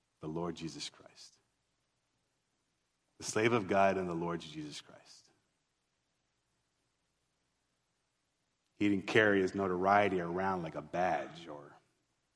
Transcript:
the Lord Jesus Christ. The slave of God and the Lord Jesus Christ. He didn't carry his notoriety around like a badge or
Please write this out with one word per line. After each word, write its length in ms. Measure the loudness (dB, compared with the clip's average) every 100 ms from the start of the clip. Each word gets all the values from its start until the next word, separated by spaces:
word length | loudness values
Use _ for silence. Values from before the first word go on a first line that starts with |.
| _ _
the 60 | -10
Lord 280 | -6 -6 -6
Jesus 340 | -10 -10 -12
Christ. 420 | -14 -20 -20 -20 _ _ _ _ _ _ _ _ _ _ _ _ _ _ _ _ _ _ _
The 60 | -4
slave 280 | 2 2
of 140 | 2 2
God 300 | 4 4 2
and 100 | -2
the 60 |
Lord 280 | -4 -4 -4
Jesus 400 | -8 -12 -12 -14
Christ. 200 | -18 -20 -20 -20 _ _ _ _ _ _ _ _ _ _ _ _ _ _ _ _ _ _ _ _ _ _ _ _ _ _ _ _ _ _ _ _ _ _ _ _
He 120 | 0
didn't 180 | 0 2
carry 340 | 4 6 4
his 140 | 2 0
notoriety 640 | -2 2 4 4 4 0
around 420 | -2 -2 -2 -2
like 140 | -6 -10
a 60 |
badge 680 | -6 -2 0 -2 -6 -14 -16
or 120 | -16 -18 -20 _ _ _ _ _